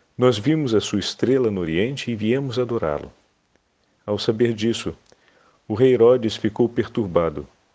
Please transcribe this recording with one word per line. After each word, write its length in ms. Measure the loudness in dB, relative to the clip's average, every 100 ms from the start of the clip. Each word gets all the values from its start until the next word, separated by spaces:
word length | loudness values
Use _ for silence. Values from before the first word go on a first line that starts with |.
| _ 2
Nós 220 | 2 2
vimos 380 | 0 0 2 0
a 40 |
sua 200 | 0 -4
estrela 500 | -4 -2 0 2 2
no 100 | -2
Oriente 520 | -2 -2 -2 -4 -8
e 20 |
viemos 420 | -4 -2 -2 -2 -4
adorá-lo." 560 | -2 -2 -2 -4 -8 _ _ _ _ _ _ _ _ _ -6
Ao 100 | -4
saber 380 | -2 0 0
disso, 420 | 0 -2 -2 -6 -10 _ _ _ _ _ _ -8
o 80 |
rei 180 | 2 4
Herodes 440 | 6 6 6 0 -2
ficou 320 | -6 0 0
perturbado, 800 | 0 -4 -4 -2 0 -2 -4 -14 _ _